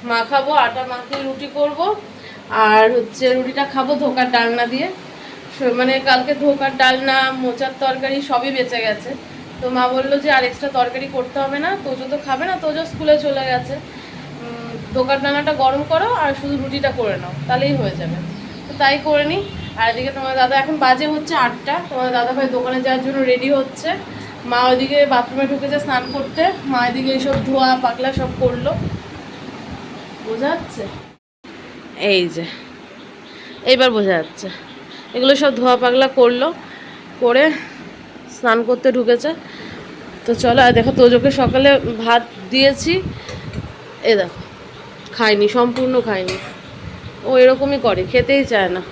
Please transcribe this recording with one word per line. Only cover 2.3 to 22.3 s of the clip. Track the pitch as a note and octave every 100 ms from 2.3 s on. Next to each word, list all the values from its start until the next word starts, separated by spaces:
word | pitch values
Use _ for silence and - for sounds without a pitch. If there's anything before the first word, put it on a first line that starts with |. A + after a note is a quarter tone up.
| - -
আর | - A3 G#3+ A3
হচ্ছে | B3 G#3+ - B3+
রুটিটা | B3+ B3+ C4+ C#4
খাবো | C4+ B3+ D4
ধোকার | C#4+ B3+ B3
ডালনা | B3 A#3 A#3+ A#3+
দিয়ে। | B3+ E4+ F#4+ - - - - - -
স-, | C4
মানে, | A#3+ B3+ C4+
কালকে | C4+ B3+ B3+ C#4+
ধোকার | C#4+ C#4 C4+ C4
ডালনা, | B3+ C4 C4+ C4+ C4
মোচার | C4 B3+ A#3+ C4 C4
তরকারি | C4+ B3+ C#4 C#4
সবই | C#4 B3 C4+
বেঁচে | C4+ B3 A#3+
গেছে, | A3 G#3 B3 C4+ - - - -
তো | B3+
মা | B3+ B3
বললো | C4 C4+ C#4+
যে, | C#4+
"আর | C4+
এক্সট্রা | B3 B3 C#4+
তরকারি | C4+ B3 B3+ C#4
করতে | C#4 B3+ C#4
হবে | C4+ C#4
না, | D#4+ G4
তোজো | D4 B3+ C4
তো | C#4+ C#4
খাবে | C4 F4
না, | F#4
তোজো | D#4+ D4+ D#4+
স্কুলে | - D#4 D4+
চলে | D4 C4+
গেছে। | C4 B3 B3
উম, | C#4 - B3+ - - - - A#3+ A#3 A#3 - -
ধোকার | C4 B3+ C#4
ডালনাটা | C#4 C#4+ D4
গরম | D4+ C4 C#4 D4
করো | E4 G#4+
আর | A#4+ D4+ C4+
শুধু | C#4 C#4
রুটিটা | C4+ C#4 C4+ B3
করে | A3 F3+
নাও, | F3+ F3+ -
তাহলেই | B3+ C#4 C#4
হয়ে | G#3 -
যাবে।" | E3+ - - - - - -
তো | C#4+
তাই | C#4 C#4+
করে | D4 D4 D4
নিই। | F4+ G4+ - - -
আর | A3+ A#3
এদিকে | B3+
তোমার | C#4 C4+ C4
দাদা, | B3+ C4+
এখন | C4+ D#4
বাজে | C4 B3+ D4+
হচ্ছে | D4+ D4+ D#4+
আটটা, | A#3+ A#3 - D#4+ E4+
তোমার | C4 B3+
দাদা | B3 A#3+